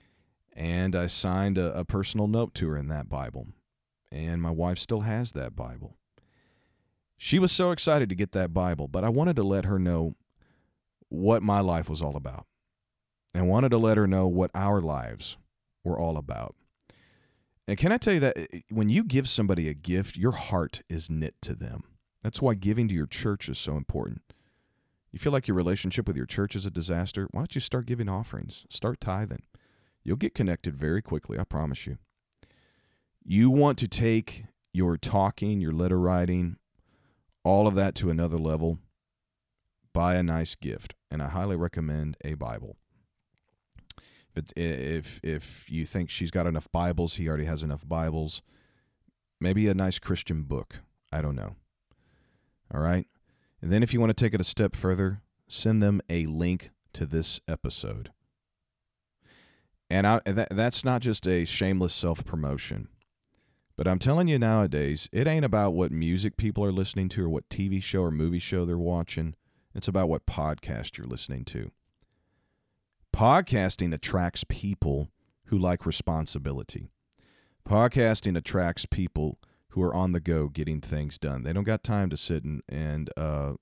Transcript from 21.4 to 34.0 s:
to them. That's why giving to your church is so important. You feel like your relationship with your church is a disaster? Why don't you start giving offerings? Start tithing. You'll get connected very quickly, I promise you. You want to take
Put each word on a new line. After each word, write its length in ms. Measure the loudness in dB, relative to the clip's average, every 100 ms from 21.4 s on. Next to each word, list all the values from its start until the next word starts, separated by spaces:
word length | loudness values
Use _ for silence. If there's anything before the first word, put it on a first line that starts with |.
to 120 | -10 -8
them. 280 | -8 -10 -14 _ _ _
That's 180 | -8 0
why 120 | 0
giving 340 | 2 2 2 2
to 40 |
your 140 | 2 -2
church 420 | -2 -2 -2 -4
is 80 | -6
so 200 | -4 -4
important. 440 | -4 -6 -6 -8 _ -20 _ _ _ _ _ _ _
You 60 | -4
feel 120 | 0
like 160 | 2 2
your 80 | 2
relationship 520 | 2 2 0 -2 -2
with 80 | -2
your 80 | -4
church 300 | -2 -2 -2
is 100 | -4
a 60 |
disaster? 560 | -4 -2 -2 -2 -4 -6
Why 100 | -4
don't 140 | -4 -4
you 60 |
start 240 | -2 -4 -2
giving 220 | -4 -2
offerings? 580 | -2 -4 -8 -10 -14 -14
Start 320 | -6 -4 -4
tithing. 420 | -4 -4 -4 -8 -14 _ _ _ _ _
You'll 140 | -4 -2
get 180 | -2 0
connected 400 | -2 0 -4 -4
very 260 | -2 -2
quickly, 380 | -2 -6 -6 -6
I 40 |
promise 440 | -4 -4 -4 -4 -8
you. 100 | -12 _ _ _ _ -20 _ _ _ _ _ _ _
You 260 | 0 6 6
want 280 | 8 4 4
to 80 | -2
take 580 | 0